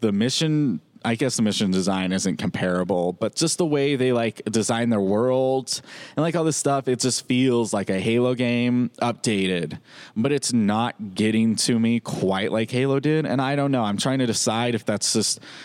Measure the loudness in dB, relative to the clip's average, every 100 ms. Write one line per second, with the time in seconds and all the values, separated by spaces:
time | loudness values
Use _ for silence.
0 | 0 2 0 0 0 2 0 -2 -8 _
1 | -4 -2 -2 2 0 2 0 0 0 -2
2 | -2 -2 -2 -2 -4 -2 -2 0 0 0
3 | 0 -2 -4 -2 -2 0 0 2 0 2
4 | 2 2 0 -4 -4 -2 0 0 2 2
5 | 2 2 2 2 2 0 -2 -8 -10 -18
6 | -8 -2 0 0 0 0 0 0 0 0
7 | 0 -2 0 2 4 2 2 0 0 0
8 | 0 2 2 0 0 0 2 2 0 -2
9 | -4 -2 -2 0 0 -2 -4 -8 -16 -20
10 | -10 -2 0 0 0 2 2 2 -2 -6
11 | -10 -2 0 2 2 2 0 2 2 0
12 | -2 -2 0 0 0 -2 -2 0 0 0
13 | 2 0 0 0 0 0 0 0 0 0
14 | -2 0 0 0 0 0 0 -2 -2 -2
15 | 0 0 0 -4 -10 -20